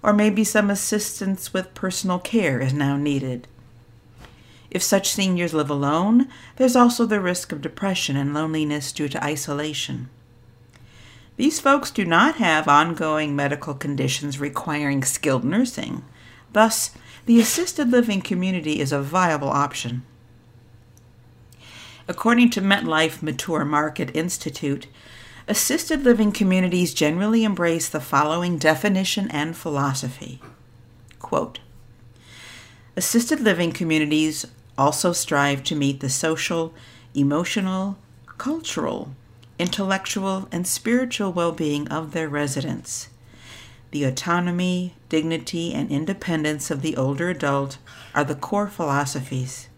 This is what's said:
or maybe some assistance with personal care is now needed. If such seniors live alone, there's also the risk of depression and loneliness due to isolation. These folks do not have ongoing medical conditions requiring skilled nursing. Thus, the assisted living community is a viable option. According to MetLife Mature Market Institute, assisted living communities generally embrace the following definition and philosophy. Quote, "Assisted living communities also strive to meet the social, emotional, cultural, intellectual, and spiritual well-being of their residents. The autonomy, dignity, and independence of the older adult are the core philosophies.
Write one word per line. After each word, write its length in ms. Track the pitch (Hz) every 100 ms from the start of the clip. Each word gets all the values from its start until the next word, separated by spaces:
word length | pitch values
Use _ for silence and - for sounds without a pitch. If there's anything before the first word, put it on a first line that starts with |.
or 120 | 214
maybe 320 | 208 214 202 214
some 240 | 214 202
assistance 800 | 202 - 214 208 - 196 190 -
with 220 | 185 185
personal 460 | - 190 - 185 180
care 420 | - 233 170 127
is 100 | 131
now 240 | 143 139 139
needed. 520 | 147 139 131 123 - - - - - - - - - - - - -
If 100 | 185
such 280 | - 196 190
seniors 440 | - 190 180 175
live 160 | 156 143
alone, 600 | 143 143 156 196 240 269 - - -
there's 200 | 254 247
also 300 | 240 240 226
the 140 | 208
risk 320 | 180 180 -
of 100 | 147
depression 540 | 156 - 196 180 - 139
and 180 | 139
loneliness 600 | 147 160 156 151 147 139
due 160 | - 147
to 120 | 143
isolation. 880 | 147 147 - 143 156 147 - 123 127 - _ - - - - - - - - - - -
These 240 | 285 311
folks 320 | 277 277 -
do 140 | - 175
not 300 | 170 262 320
have 320 | 190 156 156
ongoing 680 | 143 170 160 156 151 151 143
medical 380 | 143 143 -
conditions 680 | 135 143 139 135 - 143 135
requiring 640 | 143 - - 147 147 139
skilled 400 | 127 - 151 135
nursing. 600 | 139 196 247 - - - - - - - -
Thus, 380 | 208 220 220 - - - - -
the 160 | 233
assisted 480 | 226 - 359 - 254
living 300 | 247 233 196
community 580 | - 180 185 185 156 151
is 140 | 135
a 80 | 139
viable 480 | 139 175 180 147 139
option. 540 | 143 143 - 123 123 - - - - - - - - - - - - - - - - - - - - -
According 420 | 180 226 240 240
to 100 | 208
MetLife 600 | 196 196 170 156 160 -
Mature 420 | 156 143 - 156
Market 520 | 143 147 151 151 147 156
Institute, 720 | 170 - 160 139 143 143 - - - - - - -
assisted 560 | 214 - 311 - 302
living 280 | 262 226 208
communities 600 | 202 190 185 185 180 175
generally 520 | - 147 170 208 226
embrace 440 | 220 180 170 165 -
the 120 | 156
following 580 | 139 139 151 170 175 165
definition 720 | 156 151 208 190 190 - 196
and 260 | 147 151 165
philosophy. 840 | 165 143 139 135 127 131 - 127 - - - - - - - -
Quote, 400 | - 71 - - - - - - - - - - - - - - - -
"Assisted 440 | 185 233 240 302
living 300 | 220 175 170
communities 720 | 135 165 156 151 156 156 156 - - - -
also 380 | 139 139 180
strive 500 | 170 - 147 143 139 127
to 100 | 151
meet 240 | 139 135
the 100 | 135
social, 640 | 131 160 160 - 170 165 - - - -
emotional, 840 | 139 143 147 180 214 190 190 196 196 - - - -
cultural, 720 | 262 320 311 - - - - 135 - - - -
intellectual, 880 | 180 - 190 190 - 202 190 190 196
and 140 | 170 180
spiritual 640 | - 220 240 254 - 202
well-being 560 | 175 170 160 151 147 147
of 240 | 151 156
their 140 | 165 156
residents. 840 | 147 143 139 147 - - - - - - - - - - - -
The 120 | 147
autonomy, 920 | 135 131 - 175 180 175 180 180 180 - -
dignity, 680 | 160 160 165 - 170 170 147
and 160 | -
independence 800 | 143 160 196 - 160 151 151 -
of 100 | 147
the 160 | 160 156
older 320 | 131 143 175
adult 480 | 165 143 139 139 - - - - 143
are 80 |
the 100 | 139
core 340 | 139 - 202 208
philosophies. 1000 | - 156 139 139 147 131 131 127 - -